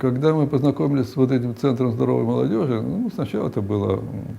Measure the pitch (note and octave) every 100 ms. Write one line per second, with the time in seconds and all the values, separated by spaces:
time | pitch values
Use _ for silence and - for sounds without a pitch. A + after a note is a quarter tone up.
0 | C3 B2+ D#3 D#3 C#3+ C#3+ C#3+ C#3+ D#3 C#3+
1 | B2 - C3 C3+ A#2+ A#2 C#3 A#2+ B2+ A#2
2 | B2+ B2 A#2 B2 C3 G#3+ D#3 A#2 B2 F#3
3 | A#3+ - C#3+ G#3 - - G2+ G#2 G2+ F#2+
4 | A2+ G#2+ G#2